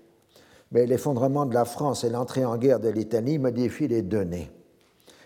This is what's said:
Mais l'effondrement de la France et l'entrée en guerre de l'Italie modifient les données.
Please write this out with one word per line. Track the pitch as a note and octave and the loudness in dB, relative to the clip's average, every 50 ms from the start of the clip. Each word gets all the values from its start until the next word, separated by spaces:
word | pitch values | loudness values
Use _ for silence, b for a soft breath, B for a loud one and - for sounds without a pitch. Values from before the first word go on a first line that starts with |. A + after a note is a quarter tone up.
| - _ _ _ _ _ b b b b b b b b | -20 _ _ _ _ _ b b b b b b b b
Mais | - A#2 B2 | 2 2 4
l'effondrement | A#2+ B2+ A#2+ - D3+ C3+ A#2 C3 C3+ C3+ D3 C#3+ | 4 2 0 0 0 0 0 0 0 2 0 0
de | B2+ A2+ | 0 2
la | A#2+ A#2 | 0 0
France | A#2 - - D3 C#3+ - - - | 0 -2 -4 -2 -2 -2 -2 -2
et | A#2 | -2
l'entrée | A#2 B2 B2+ B2 - C3 C3 | -2 -4 -4 -4 -4 -2 -2
en | A#2+ A2+ A#2 | -2 0 2
guerre | B2 C#3 B2+ A2 | 2 4 4 4
de | G#2+ A2+ | 2 0
l'Italie | G#2 A2+ G#2+ G#2+ A#2+ A2 A2+ C3+ D#3+ D3+ | 0 -2 -2 0 0 0 0 0 0 0
modifient | C3 B2+ A2+ A#2+ B2 A#2 A#2 - D3+ B2+ | 0 0 0 0 0 -2 -2 -2 -2 0
les | A#2 A2+ | 0 0
données. | G2 F2+ G#2 G#2+ G2 E2+ F2 F2 D#2 - - - - _ _ _ b b b b b b b b b | 0 0 0 -2 -2 -2 -4 -8 -10 -12 -16 -20 -20 _ _ _ b b b b b b b b b